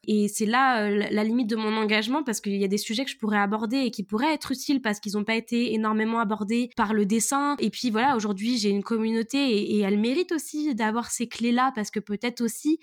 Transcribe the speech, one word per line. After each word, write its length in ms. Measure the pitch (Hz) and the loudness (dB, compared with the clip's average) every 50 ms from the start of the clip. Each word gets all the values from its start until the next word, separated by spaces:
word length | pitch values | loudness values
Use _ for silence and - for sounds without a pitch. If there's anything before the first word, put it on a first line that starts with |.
| - - | -4 -2
Et 180 | 214 208 208 | 0 2 2
c'est 180 | 202 202 - 220 | 0 0 0 0
là, 420 | 208 226 247 269 269 254 226 208 | 2 4 4 4 4 4 2 2
euh, 100 | 208 202 | 2 2
la, 140 | 208 208 - | 2 0 0
la 120 | - 208 214 | 0 0 2
limite 260 | 220 226 247 254 208 | 2 2 0 0 0
de 60 | 233 | 0
mon 220 | 220 220 214 214 | 0 0 0 0
engagement, 480 | 220 220 208 214 214 220 220 262 311 302 | 2 2 2 2 2 2 0 0 0 0
parce 160 | 254 214 - | -2 -4 -2
qu'il 160 | - 202 196 | -2 -2 0
y 80 | 196 202 | 0 2
a 40 | 190 | 2
des 100 | 196 208 | 0 0
sujets 260 | - - 226 214 277 | -2 -2 -2 -2 -4
que 80 | 269 - | -4 -6
je 40 | |
pourrais 220 | - - 214 214 208 | -4 -2 0 2 2
aborder 440 | 202 202 214 214 226 214 247 277 269 | 2 2 0 -2 -2 0 0 0 0
et 100 | 233 - | 0 -2
qui 100 | - 196 | -4 -6
pourraient 320 | - 208 220 269 311 311 | -4 -2 0 2 2 0
être 160 | 294 - - | 0 -2 -6
utiles 320 | 269 262 - - 294 262 262 | -6 -4 0 0 0 0 0
parce 160 | 220 208 208 | -2 -4 -4
qu'ils 180 | - 208 185 | -4 -4 -4
ont 80 | 208 208 | -4 -2
pas 120 | 214 226 | 0 -2
été 360 | 226 233 - 240 233 240 - 220 | -2 -2 -2 -2 0 0 0 0
énormément 460 | 220 220 214 220 214 214 220 226 226 | 0 0 0 0 0 0 0 0 0
abordés 520 | 233 196 214 202 208 196 226 233 247 240 - | 0 0 -2 -2 -2 0 0 0 0 -2 -2
par 180 | - 226 202 220 | -2 0 2 2
le 120 | 208 208 | 2 2
dessin. 480 | 190 220 226 214 - 277 269 285 294 285 - | 2 2 0 0 0 0 0 0 0 0 0
Et 100 | - 214 | -2 -2
puis 200 | - - - 247 | -2 -2 -2 -2
voilà, 260 | 208 214 240 285 277 | 0 2 2 2 2
aujourd'hui, 420 | 226 202 214 208 190 208 233 254 240 | 2 0 -2 -4 -2 -2 -2 0 0
j'ai 120 | 202 208 | 2 2
une 120 | 196 202 196 | 0 0 -2
communauté 560 | - 233 220 220 226 226 226 226 220 - 277 | -2 -2 0 0 0 0 0 -2 0 0 0
et, 380 | 277 269 226 202 208 - 214 | 2 2 2 2 2 2 2
et 40 | 208 208 | 2 2
elle 180 | 196 208 208 | 2 2 2
mérite 320 | 214 233 269 330 370 - 349 | 2 2 2 0 0 0 -2
aussi 420 | 302 - - - 302 302 302 269 | -4 -4 -6 -6 -2 -2 -2 0
d'avoir 380 | 208 226 214 214 240 233 - - | 0 0 0 0 -2 -4 -4 -4
ces 160 | - 240 233 | -6 -6 -6
clés-là 420 | - - 226 240 240 247 254 269 262 | -4 -2 0 2 2 2 2 2 0
parce 160 | 269 208 - - | -2 -4 -4 -4
que 80 | 214 | -6
peut-être 400 | 208 - 208 202 - 247 240 - | -4 -4 -6 -4 -4 -6 -4 -2
aussi 400 | 240 226 - - - 294 320 320 | -2 -4 -4 -2 0 0 0 0